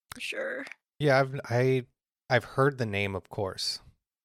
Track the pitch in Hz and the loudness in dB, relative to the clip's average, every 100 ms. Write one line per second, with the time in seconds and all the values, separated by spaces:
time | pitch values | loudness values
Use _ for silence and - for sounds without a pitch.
0 | _ 247 - - - 247 269 - _ _ | _ -14 -10 -8 -6 -8 -10 -16 _ _
1 | 147 135 135 135 - 120 131 131 120 _ | 4 4 4 -2 -2 2 2 2 -2 _
2 | _ _ - 123 - - 139 131 113 98 | _ _ 0 2 2 2 2 2 -2 0
3 | 101 95 - - 98 - - - - _ | 0 -4 -6 -6 -6 -4 -6 -8 -12 _
4 | _ _ | _ _